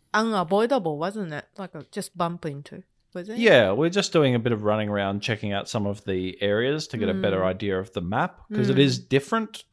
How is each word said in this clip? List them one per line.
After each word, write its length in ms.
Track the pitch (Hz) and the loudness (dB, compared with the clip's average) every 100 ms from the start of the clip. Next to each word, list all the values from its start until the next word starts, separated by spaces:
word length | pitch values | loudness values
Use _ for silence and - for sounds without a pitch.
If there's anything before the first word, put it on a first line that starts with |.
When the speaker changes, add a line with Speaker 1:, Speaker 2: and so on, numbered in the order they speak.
| _ | _
Speaker 1:
unavoidable, 840 | 214 226 208 170 196 240 269 165 147 | -2 0 -2 0 0 2 0 -2 -4
wasn't 340 | 170 214 180 | -4 -6 -8
it? 140 | 147 - - | -10 -12 -14
Like 180 | 185 160 | -16 -16
a, 100 | 143 | -14
just 260 | - 185 175 | -10 -10 -4
bump 280 | 170 175 160 | -4 -4 -8
into, 380 | 143 147 - - _ _ | -10 -12 -18 -20 _ _
was 160 | 180 180 | -14 -10
it? 80 | 226 | 2
Speaker 2:
Yeah, 340 | 226 147 101 | 6 8 8
we're 180 | 104 165 | 4 2
just 200 | 196 - | 0 2
doing 220 | 170 139 123 | 4 4 4
a 40 | |
bit 120 | 117 | 2
of 120 | 110 | 0
running 260 | 104 107 104 | 2 2 0
around, 320 | 104 98 101 | 0 0 -2
checking 320 | - 104 107 | -2 -4 -4
out 160 | 98 - | -4 -4
some 160 | 113 101 | -4 -2
of 180 | 101 - | -4 -4
the 360 | 95 92 90 | -4 -4 -2
areas 460 | 101 104 127 151 151 | 0 2 0 -2 -6
to 100 | 113 | -4
get 100 | 101 | -2
a 60 | |
better 260 | 98 101 95 | 0 0 0
Speaker 1:
Mm. 40 | 92 | 0
Speaker 2:
idea 280 | 92 101 92 | 0 -2 -2
of 140 | 98 | -4
the 80 | - | -6
map, 400 | 87 110 175 - - | -4 -2 -4 -6 -8
'cause 180 | 208 127 | -2 2
it 60 | 131 | 4
Speaker 1:
Mm. 40 | |
Speaker 2:
is 200 | 139 120 | 4 2
different 640 | - 135 - 226 214 - - | 0 -2 0 -4 -4 -10 -6